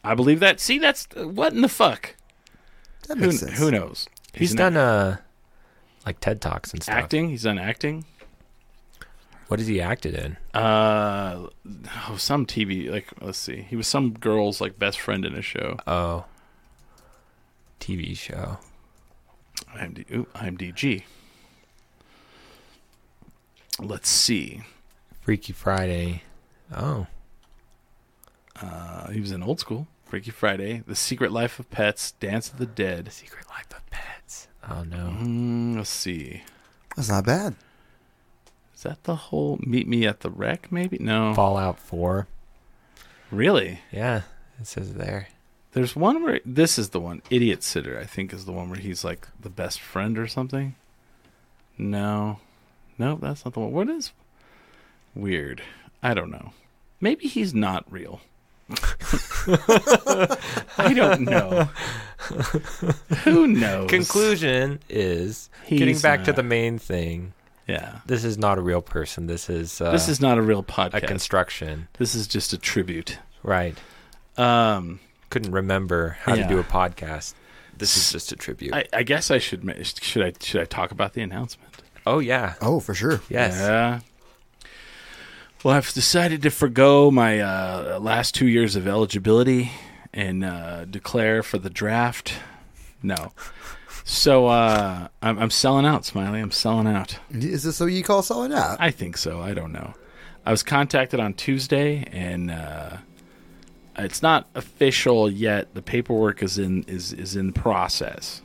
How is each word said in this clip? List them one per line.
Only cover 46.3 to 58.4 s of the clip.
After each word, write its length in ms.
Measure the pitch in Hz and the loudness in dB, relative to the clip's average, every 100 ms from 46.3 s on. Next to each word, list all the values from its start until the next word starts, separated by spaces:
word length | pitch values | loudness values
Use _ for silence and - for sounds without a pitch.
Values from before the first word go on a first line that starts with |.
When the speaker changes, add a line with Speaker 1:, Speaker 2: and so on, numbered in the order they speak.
| - - | -2 -2
Speaker 1:
this 340 | 127 165 - | 2 2 2
is 100 | 101 | -2
the 100 | 90 | -4
one, 220 | 87 82 - | -6 -10 -2
Idiot 320 | 123 120 90 | 2 2 0
Sitter, 360 | - 85 69 60 | -4 -6 -6 -10
I 60 | 104 | -10
think, 280 | - 95 | -8 -8
is 120 | 95 95 | -10 -10
the 60 | |
one 180 | 90 90 | -8 -8
where 100 | 92 | -8
he's, 240 | 98 90 | -8 -8
like, 240 | 85 85 - - | -8 -10 -14 -18
the 100 | 104 | -16
best 300 | - 90 - | -10 -8 -8
friend 380 | - 92 107 110 | -8 -6 -4 -4
or 80 | 113 | -4
something. 480 | - 127 135 139 - _ _ _ _ _ _ _ _ _ - | -6 -4 -4 -6 -10 _ _ _ _ _ _ _ _ _ -8
No. 600 | 101 101 104 104 104 104 _ _ _ _ - - | -4 -2 -2 -2 -4 -8 _ _ _ _ -20 -6
Nope, 220 | 123 151 | -4 -4
that's 240 | 139 143 127 | -6 -8 -8
not 80 | |
the 60 | 120 | -6
one. 120 | 110 | -4
What 180 | 147 226 | -2 -2
is? 220 | 330 247 _ _ _ _ _ _ _ _ _ _ | -4 -10 _ _ _ _ _ _ _ _ _ _
Weird. 480 | - 101 85 71 64 - - - _ | -8 -4 -4 -4 -12 -16 -20 -20 _
I 120 | 123 104 | -2 -2
don't 160 | 85 | -4
know. 200 | 73 - _ _ _ _ _ | -12 -16 _ _ _ _ _
Maybe 280 | 202 311 285 | -2 0 -4
he's 260 | 226 196 | -4 -2
not 320 | 120 101 92 - | 0 0 -2 -6
real. 300 | 92 - 92 _ _ | -14 -14 -16 _ _